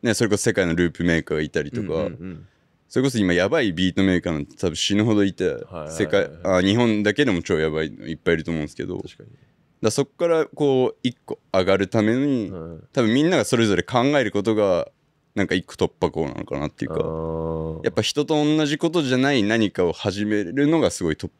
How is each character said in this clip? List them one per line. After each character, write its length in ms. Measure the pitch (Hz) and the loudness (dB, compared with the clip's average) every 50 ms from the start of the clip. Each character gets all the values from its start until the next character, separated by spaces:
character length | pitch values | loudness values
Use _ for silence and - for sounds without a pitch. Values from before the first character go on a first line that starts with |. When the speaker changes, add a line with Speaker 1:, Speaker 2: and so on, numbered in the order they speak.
Speaker 1:
ね、 120 | - 120 104 | -2 0 0
そ 80 | - 123 | 2 2
れ 60 | 101 | 2
こ 60 | 104 95 | 2 2
そ 60 | - | 2
世 100 | 120 101 | 2 2
界 120 | 101 92 | 2 2
の 80 | 85 82 | 2 2
ル 160 | 85 87 85 | 2 2 0
ー 40 | - | 0
プ 100 | - 87 | 0 0
メ 140 | 87 82 82 | 2 2 2
ー 60 | 76 | 0
カ 120 | - 80 | -2 -2
ー 20 | 78 | -4
が 60 | 80 | -4
い 60 | 76 | -2
た 100 | - 82 | -2 -4
り 80 | 73 73 | -4 -4
と 120 | 117 117 | -6 -8
か、 0 | |
Speaker 2:
う 40 | 104 | -6
ん 40 | 87 | -4
う 40 | 85 | -4
ん 20 | |
う 100 | 80 76 80 | -4 -4 -4
ん。 400 | 85 71 85 95 85 78 - - _ _ _ _ _ _ _ _ | -6 -10 -14 -14 -14 -14 -18 -20 _ _ _ _ _ _ _ _
Speaker 1:
そ 100 | - - | -2 0
れ 40 | 131 | 0
こ 80 | 139 | 0
そ 80 | 123 110 | 2 2
今 140 | 101 90 87 | 2 2 4
や 140 | 87 90 101 | 2 2 2
ば 140 | 147 160 | 2 0
い 100 | 127 101 | 0 0
ビ 200 | 82 82 92 92 | 0 0 0 0
ー 20 | - | 2
ト 80 | 95 | 2
メ 140 | 98 95 92 | 2 2 2
ー 60 | 87 | 2
カ 100 | - 90 | 0 -2
ー 20 | 82 | -4
な 60 | 76 | -4
ん 60 | 73 - | -6 -8
て 80 | - | -8
多 140 | - - 87 | -4 -4 -4
分 60 | 78 | -2
死 200 | - - - 101 | -2 -2 0 0
ぬ 80 | 101 110 | 2 2
ほ 100 | 117 110 | 2 2
ど 100 | 104 101 | 2 2
い 100 | 95 87 | 0 0
て、 100 | - 92 | -2 -2
Speaker 2:
は 60 | 85 | -2
い 20 | 69 | -2
は 60 | - | -4
い 40 | - | -8
は 140 | - 92 82 76 | -12 -12 -12 -12
い 20 | |
は 60 | 76 | -8
い。 40 | 80 | -4
Speaker 1:
世 120 | 82 104 - | -2 0 2
界、 220 | - 98 90 - 73 85 - | 2 2 0 0 -4 -6 -2
あ、 180 | 98 92 90 | 0 2 4
日 140 | 92 98 104 | 4 4 4
本 280 | 117 123 117 110 104 104 | 4 4 2 2 2 0
だ 100 | 104 107 | 0 2
け 100 | - 147 | 2 2
で 80 | 127 | 2
も 120 | 95 85 85 | 0 0 0
超 160 | - 92 78 | -2 0 0
や 100 | 78 78 | 0 0
ば 140 | 76 78 80 | -2 -2 -4
い 80 | 76 | -6
の 160 | 50 50 50 73 | -6 -10 -12 -12
い 60 | 82 | -12
っ 40 | - | -4
ぱ 140 | - 90 | 0 0
い 20 | 85 | 0
い 40 | 80 | 0
る 60 | 76 | 0
と 60 | 85 | -2
思 100 | 82 80 | -4 -4
う 40 | 76 | -6
ん 20 | |
で 40 | 71 | -6
す 60 | - | -8
け 80 | - 71 | -8 -8
ど、 120 | - 90 95 | -8 -8 -10
Speaker 2:
確 200 | - 90 - - | -10 -14 -18 -20
か 60 | 104 | -20
に。 60 | 113 - - _ _ _ _ _ _ _ _ - | -20 -20 -20 _ _ _ _ _ _ _ _ -2
Speaker 1:
だ 80 | 110 | 0
そ 100 | - - | 0 0
っ 40 | 135 - | -2 -4
か 200 | _ - 175 170 | _ -2 0 2
ら 200 | 165 160 151 - | 2 2 0 -2
こ 480 | - - 151 143 135 131 127 - - | -2 0 0 2 2 2 2 0 -2
う 20 | _ - | _ -4
一 120 | 123 - _ _ | -6 -6 _ _
個 140 | - - - _ _ - | -12 -12 -12 _ _ 0
上 120 | 95 92 | 2 2
が 120 | 92 98 95 | 4 4 2
る 100 | 98 95 | 2 2
た 140 | - 113 | 2 2
め 140 | 107 110 117 | 2 2 2
に、 320 | 127 143 147 135 120 104 85 | 2 0 0 0 -2 -4 -6
Speaker 2:
う 80 | 95 | -8
ん。 320 | 87 80 85 82 80 - _ - | -10 -12 -12 -14 -16 -18 _ -2
Speaker 1:
多 100 | 139 120 | 0 2
分 100 | 107 117 | 2 4
み 80 | 139 | 4
ん 80 | 151 170 | 2 2
な 80 | 185 143 | 2 2
が 80 | 104 | 2
そ 100 | - - 117 | 2 2 2
れ 100 | 113 104 | 4 4
ぞ 80 | 98 | 2
れ 80 | 87 - | 0 0
考 160 | - - 120 | 0 0 2
え 240 | 120 139 147 143 123 | 2 4 2 2 0
る 80 | 101 | 0
こ 100 | - 101 | 0 -2
と 140 | 98 113 110 | 0 0 2
が、 340 | 107 104 98 90 85 - - - _ _ _ _ _ _ _ - | 2 2 2 2 0 -2 -4 -10 _ _ _ _ _ _ _ -2
な 80 | 104 98 | -2 0
ん 40 | - | 0
か 60 | 90 | 0
一 100 | 92 90 - | -2 -2 -4
個 80 | - | -4
突 160 | - 95 85 - - | -2 -2 -2 -2 -2
破 80 | - 82 | -2 -2
口 160 | - 80 78 | -2 -2 -4
な 80 | 69 - | -4 -6
の 120 | - - | -8 -8
か 120 | - - 69 | -8 -6 -6
な 80 | 73 | -6
っ 60 | 76 | -6
て 120 | - - - | -6 -8 -8
い 20 | - | -6
う 40 | |
か、 40 | 78 | -4
Speaker 2:
あ 40 | 82 | -4
ー。 840 | 80 80 80 80 80 82 80 80 80 82 80 80 80 80 80 80 - | -4 -4 -4 -6 -6 -6 -6 -4 -4 -4 -4 -6 -6 -8 -8 -6 -6
Speaker 1:
や 80 | 113 | -4
っ 20 | - | -2
ぱ 80 | - | -2
人 240 | 107 - - 147 147 | -4 -2 -2 -2 -2
と 80 | 131 156 | 0 0
同 320 | 151 147 151 151 156 151 | 0 2 2 2 0 0
じ 140 | 143 151 147 | 0 -2 -2
こ 100 | - 165 | -2 -2
と 140 | 160 175 147 | 0 0 0
じ 100 | 127 127 | 2 2
ゃ 60 | 127 | 2
な 140 | 131 143 143 | 2 2 2
い 100 | 123 98 | 2 2
何 260 | 104 113 113 110 95 | 2 2 2 0 0
か 160 | - - 90 | 0 0 0
を 80 | 85 78 | 0 -2
始 320 | - - 104 92 101 104 | -2 -4 -4 -4 -2 -2
め 180 | 104 107 104 98 | -2 0 -2 -2
る 220 | 82 123 135 147 | -2 -2 0 0
の 140 | 147 165 160 | 2 2 2
が 100 | 127 87 | 2 0
す 140 | - - 90 | 0 -2 -2
ご 80 | 80 | -2
い 40 | 80 | -2
突 140 | - - 87 - | -2 -6 -10 -8